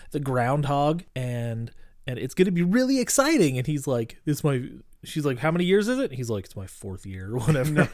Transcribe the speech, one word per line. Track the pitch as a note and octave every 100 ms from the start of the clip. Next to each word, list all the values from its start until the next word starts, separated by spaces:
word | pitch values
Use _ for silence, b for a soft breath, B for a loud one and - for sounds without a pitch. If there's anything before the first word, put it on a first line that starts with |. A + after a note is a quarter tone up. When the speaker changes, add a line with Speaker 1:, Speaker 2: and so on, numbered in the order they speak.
| B
Speaker 1:
The | D3+
groundhog, | C3+ B2 A#2+ C#3+ C#3 C#3+ D3 E3+ - C3
and, | B2 A#2+ A#2 A2+ A#2+ - - - -
and | B2
it's | C#3
gonna | - F#3+
be | E3+
really | F3 A#3 B3+ C4+
exciting. | A#3 - C#4 D#4 D3+ B2+
And | B2
he's | D3 C#3
like, | A#2+ A2+ - -
"This | C#3+
my," | D3+ C3 C3 C3 - -
she's | - D#3 C#3+
like, | B2
"How | D#3+
many | F3
years | F3+ G3+ G#3
is | B3+
it?" | C4
He's | B2+ A#2
like, | G#2
"It's | -
my | G2+ F#2+
fourth | - G2 F#2
year," | G2 F#2 F#2+
or | B2+
whatever. | D3+ D3 D3+
Speaker 2:
<laughs> |
No, | D3+ -